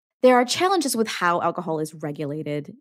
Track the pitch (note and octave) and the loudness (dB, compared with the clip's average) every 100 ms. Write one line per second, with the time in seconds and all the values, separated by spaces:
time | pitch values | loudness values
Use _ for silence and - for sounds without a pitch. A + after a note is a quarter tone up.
0 | _ _ B3+ B3 B3+ - F4+ F#4+ C#4 A#3 | _ _ 6 6 4 0 0 0 0 -2
1 | A3 - F3+ F3 E3+ E3 F3 D#3 D#3 D#3+ | -2 0 0 2 0 -4 -4 -4 -6 -8
2 | D3+ D3 D3 D3+ D3 D3 C#3+ B3+ | -10 -8 -8 -8 -6 -8 -8 -16